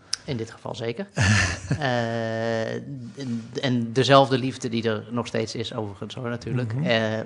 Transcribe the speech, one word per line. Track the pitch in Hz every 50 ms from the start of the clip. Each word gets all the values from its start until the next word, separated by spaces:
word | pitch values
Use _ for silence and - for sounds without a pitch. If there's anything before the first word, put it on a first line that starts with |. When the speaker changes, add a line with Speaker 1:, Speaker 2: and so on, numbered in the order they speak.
| - - - - - 165
Speaker 1:
In | 135
dit | 110 113 -
geval | - - - - -
zeker. | - 117 117 120 - 202 - -
Speaker 2:
<laughs> | - 110 95 107 98 95 87 85 - - - 143 -
Speaker 1:
Eh, | 151 131 123 120 117 113 117 117 113 113 113 113 113 117 113 113 113 117 120
en, | 120 120 135 143 131 117 120 - 139 139 127 117 113 110 - 120 139
en | 143 131 127 120 117 113
dezelfde | 113 131 123 117 139 135 135 123 131 123
liefde | 123 131 113 - - 120
die | 113 117 110 113
er | 110 104 104 107
nog | 120 120 110
steeds | - - 113 110 - -
is, | 120 110 - 131
overigens | 120 107 101 98 - 113 104 -
hoor, | 131 127 120
natuurlijk, | 120 117 - 113 127 123 123 110 110
Speaker 2:
Mhm. | 131 151
Speaker 1:
eh, | 123 117 113 110 110 110 110 113